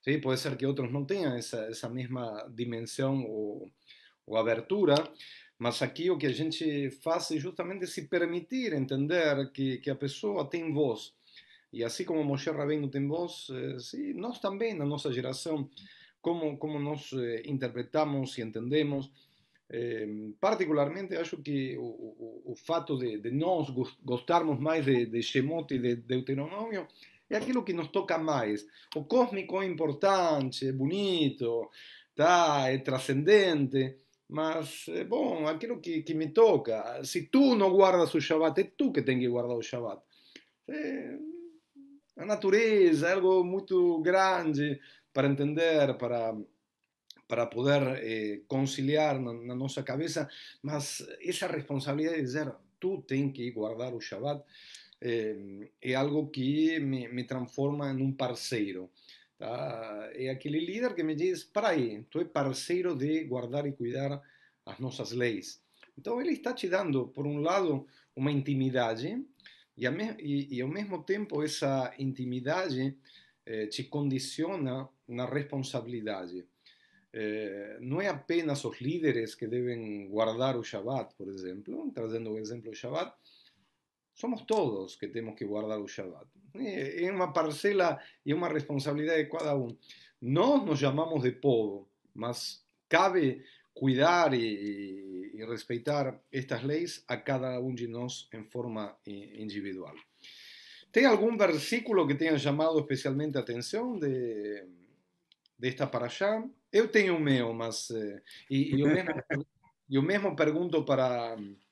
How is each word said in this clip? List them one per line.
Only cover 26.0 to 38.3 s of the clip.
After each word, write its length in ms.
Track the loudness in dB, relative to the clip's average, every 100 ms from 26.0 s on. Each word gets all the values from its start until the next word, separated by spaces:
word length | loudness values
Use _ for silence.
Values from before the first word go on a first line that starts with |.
| 0 -2 0 -4 -4 -6 -6 -6 -8 _ -20 _ _
é 80 | -2
aquilo 280 | 0 -2
que 80 | 0
nos 160 | -4 -2
toca 300 | -2 0 0
mais. 480 | 2 2 0 -2 -6 -20 -10
O 100 | -8
cósmico 560 | 2 4 4 2 -4 -2
é 60 | -2
importante, 1000 | 0 -2 2 4 6 4 2 0 -2 -2
é 40 |
bonito, 1000 | 0 0 0 2 4 2 2 -2 -2 -4 -12 -20 -20 _
tá, 560 | 2 6 8 6 4 2
é 80 | 0
transcendente, 1300 | 0 -2 0 2 8 8 8 4 2 2 0 -4 _ _ _
mas, 580 | -4 -2 -2 -4 -10 -6
eh, 160 | -6
bom, 420 | -2 0 0 0 -2
aquilo 340 | -2 -4 -6
que, 220 | -4 -4
que 120 | -2
me 140 | -2 2
toca, 760 | 8 8 8 2 -2 -4 -8
se 240 | -4 -4 4
tu 260 | 8 8
não 160 | 8 8
guardas 440 | 10 8 8 6
o 60 | 4
Shabbat, 400 | 2